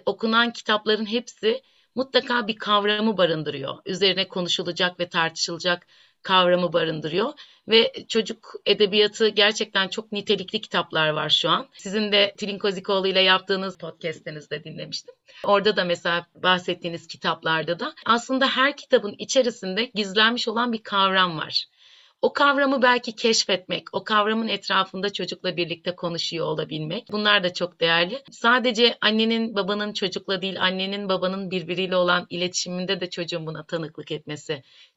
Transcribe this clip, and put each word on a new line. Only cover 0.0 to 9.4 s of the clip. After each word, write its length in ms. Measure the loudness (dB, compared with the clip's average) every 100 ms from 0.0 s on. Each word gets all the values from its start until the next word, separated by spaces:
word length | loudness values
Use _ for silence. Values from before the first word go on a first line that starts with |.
| -2
okunan 480 | -2 0 2 0
kitapların 520 | -2 -2 0 0 -2 -2
hepsi 560 | -4 -6 -4 -2 -2 -6 _ _ -6
mutlaka 520 | -2 0 0 -2 -2
bir 80 | -4
kavramı 640 | 0 2 2 2 0 2
barındırıyor. 580 | 2 0 -4 -8 -8 -10 -8
Üzerine 420 | 0 2 2 -2
konuşulacak 720 | -4 -2 -2 -2 -2 -2 -2
ve 100 | -4
tartışılacak 800 | 0 -2 -2 -6 -4 -2 -2 _ _ _ _
kavramı 500 | 0 4 4 4 2
barındırıyor. 600 | 0 0 -4 -4 -2 -2 -6 -18 _ 2
Ve 240 | 4 4 -2 -4
çocuk 460 | -2 -2 -6 -14 -4 0
edebiyatı 600 | 2 4 4 2 2 2
gerçekten 600 | 4